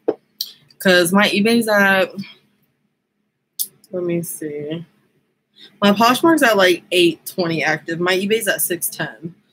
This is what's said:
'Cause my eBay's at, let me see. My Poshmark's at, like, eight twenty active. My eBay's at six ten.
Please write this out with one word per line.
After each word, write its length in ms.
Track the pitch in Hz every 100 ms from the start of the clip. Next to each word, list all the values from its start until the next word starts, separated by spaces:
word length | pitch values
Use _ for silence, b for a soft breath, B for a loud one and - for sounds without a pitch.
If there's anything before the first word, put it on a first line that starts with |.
| - - _ - B B B -
'Cause 320 | 190 180 170
my 160 | 196 202
eBay's 380 | 202 220 233 214
at, 440 | 208 196 190 175 202 B B B _ _ _ _ _ _ _ _ _ _ - - _ _
let 120 | 180
me 180 | 175 170
see. 640 | 165 - 151 147 147 170 165 _ _ _ _ _ _ B B _
My 120 | 202
Poshmark's 500 | 202 233 254 330 311
at, 160 | 240 196
like, 260 | 185 170 -
eight 320 | 180 170 160
twenty 400 | - - 170 160
active. 340 | 147 156 - 165
My 140 | 180
eBay's 340 | 185 202 226 202
at 140 | -
six 280 | - 170 -
ten. 440 | - 147 110 165 - _